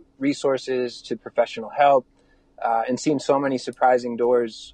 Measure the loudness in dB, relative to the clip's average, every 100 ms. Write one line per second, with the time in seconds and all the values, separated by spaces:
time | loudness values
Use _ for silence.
0 | -20 _ -4 -2 -2 -2 -2 -4 -4 -8
1 | -10 -10 -2 -2 -2 -4 -8 2 4 4
2 | 2 _ _ _ _ -6 -2 0 -2 -2
3 | -2 0 0 0 0 -2 -6 0 2 2
4 | 0 -2 2 2 0 -8 -20